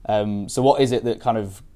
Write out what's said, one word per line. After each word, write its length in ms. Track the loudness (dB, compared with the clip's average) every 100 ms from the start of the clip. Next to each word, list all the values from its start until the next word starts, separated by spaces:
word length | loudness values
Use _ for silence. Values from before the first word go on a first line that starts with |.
| -2
Um, 420 | -2 0 -4 -4
so 120 | 0
what 200 | 2 4
is 100 | 2
it 120 | 2
that 160 | -2 -2
kind 180 | -2 -2
of 240 | -4 -10 -20